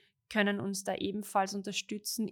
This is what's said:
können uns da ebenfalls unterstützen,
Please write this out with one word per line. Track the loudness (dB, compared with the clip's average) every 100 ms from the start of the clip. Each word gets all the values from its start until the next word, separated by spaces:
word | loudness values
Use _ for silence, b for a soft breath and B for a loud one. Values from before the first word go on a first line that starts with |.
| b b -2
können | 2 4 2
uns | 0 -2
da | -2 0
ebenfalls | 0 -2 0 2 2
unterstützen, | 0 -4 -4 -4 -4 -4 -2 -2